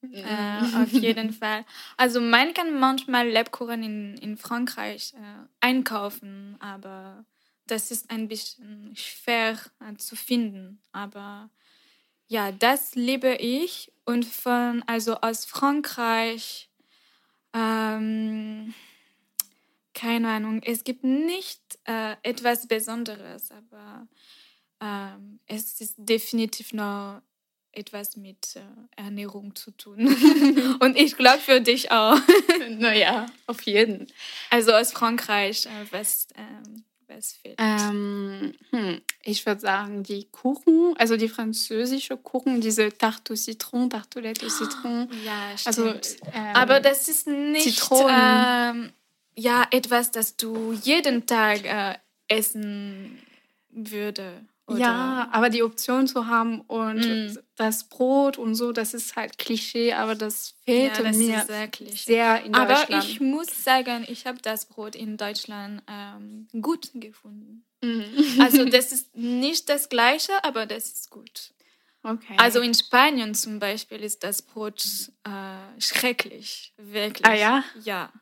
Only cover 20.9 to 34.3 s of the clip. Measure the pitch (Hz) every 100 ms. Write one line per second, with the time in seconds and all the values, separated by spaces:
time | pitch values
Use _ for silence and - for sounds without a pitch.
20.9 | 254 262 269 320 359 381 - _ - -
21.9 | 226 220 208 226 240 240 233 240 220 214
22.9 | 233 233 208 - - - 208 226 208 208
23.9 | 208 233 _ _ - _ _ _ _ 214
24.9 | 202 196 196 202 214 _ 214 214 - 214
25.9 | - 208 226 - 233 220 - - 214 208
26.9 | 202 202 202 _ _ _ _ _ - 208
27.9 | 208 208 220 196 196 - - 196 214 226
28.9 | - 202 202 202 202 202 - - - -
29.9 | 208 247 262 294 311 277 262 254 254 262
30.9 | 269 302 - 254 277 277 262 233 254 -
31.9 | 226 214 302 - 392 - 349 240 220 233
32.9 | 214 180 214 240 - - 226 - 202 226
33.9 | 196 - - -